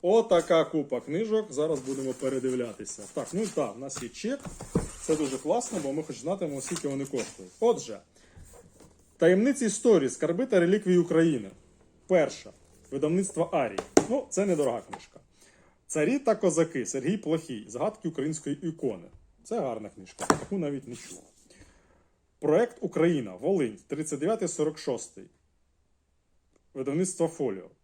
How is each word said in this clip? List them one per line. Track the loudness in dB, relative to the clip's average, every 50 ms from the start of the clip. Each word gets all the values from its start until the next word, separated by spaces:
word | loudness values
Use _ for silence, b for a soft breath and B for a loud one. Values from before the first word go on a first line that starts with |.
Отака | 4 6 4 4 6 6 4 4 4 4 4 4 4
купа | 2 0 -2 -2 -2 -4 -6
книжок, | -4 -4 -4 -4 -2 0 0 -2 -2 -2
зараз | -2 -2 0 0 0 -2
будемо | -4 -6 -6 -4 -4 -4 -4
передивлятися. | -2 -4 -2 -2 0 -2 -2 -2 -2 -4 -6 -8 -12 -12 -14 -12 -14 -16 -10 -8
Так, | -8 -8 -4 -4
ну | -4 -4
так, | -2 -2 -2 -4 -4 -4
в | -10
нас | -12 -10 -10 -10 -10
є | -10
чек, | -12 -8 -6 -6 -6 -6 -8 -14 -14 -14 -16 -2 -2 -2 -2 -2 -10 -12
це | 0 0 0
дуже | 0 0 -2 -4
класно, | -4 -2 0 0 0 0 -2 -6 -4 -4
бо | -2 -4
ми | -4 -6
хоч | -6 -10 -10
знатимемо, | -6 -6 -4 -4 -4 -6 -6 -8
скільки | -6 -6 -6 -4 -4
вони | -4 -4 -4 -4
коштують. | -4 -4 -4 -6 -6 -10 -16 -18 -20 _ 2
Отже, | 2 2 2 2 -2 -10 -12 -14 _ _ b b b b b b b b -20 -20 -20 -20 _ -20 -20 -20 _ _ _ _ _
"Таємниці | _ 6 6 8 8 4 2 2 2 0
історії, | -2 -2 2 6 6 6 8 6 2
скарби | -2 -2 -2 -2 0 -2 0
та | 2 4 4
реліквії | 6 6 4 2 4 4 4
України". | 4 4 4 4 4 4 4 2 0 -4 -8 -14 _ _ _ _ _ _ _ _ _ _
Перша, | 2 4 4 4 2 -2 -10 -18 -20 -20 _ _ _ _ _ _ -8
видавництво | -4 -2 0 2 2 0 0 -2 -2 -2 -2
"Арій". | 0 0 0 0 0 -4 -8 -10 2 2 2 4 4
Ну, | -2 -2 -2 -2
це | -2 0 0
недорога | 2 2 2 0 0 -2 -4
книжка. | -8 -12 -18 -18 -18 _ _ -20 _ _ b b b b b b b b b b b
"Царі | _ 0 2 2 2 2 2
та | 2 2 2
козаки", | 4 4 2 4 4 2 2 2 -4 -4
Сергій | -2 -4 -2 0 0 -2
Плохій, | 0 0 -2 -2 -2 -2 -6 -10 -10 -10
"Загадки | -10 -6 -4 -4 -4 -4 -4 -8 -8
української | -6 -4 -4 -4 -4 -6 -6 -6 -6 -4 -6
ікони". | -8 -6 -4 -4 -4 -4 -4 -12 -20 -20 -20 -20 _ _ _ _
Це | -6 -4 -4
гарна | -2 -4 -6 -6 -10 -12
книжка, | -16 -18 -20 -20 -14 -14 0
таку | 0 0 0 0 -6 -4
навіть | -4 -4 -4 -6 -6 -10
не | -12 -14
чув. | -14 -14 -16 -18 -20 -20 -20 _ _ _ _ b b b b b b b b b b b b b b _ _ _ _
"Проект | 2 4 4 4 4 2 -2 -8
Україна", | -8 -4 0 2 4 4 4 2 -2 -6 -10
Волинь, | -4 -2 0 2 2 0 0 -2 -10 -10
тридцять | _ -6 -6 -4 -6 -4 -4
дев'ятий | -2 -2 -2 -2 -2
сорок | -6 -2 -2 -2 -2 -2 -4
шостий. | -4 -4 -4 -4 -6 -12 _ -20 -20 -20 _ _ _ _ _ _ _ _ _ _ _ _ _ _ _ _ _ _ _ _ _ _ _ _ _ _ _ _ _
Видавництво | -6 -4 -2 0 0 0 -2 0 0 -2
"Фоліо". | -2 0 -2 -2 -2 -2 -4 -10 -16 _ _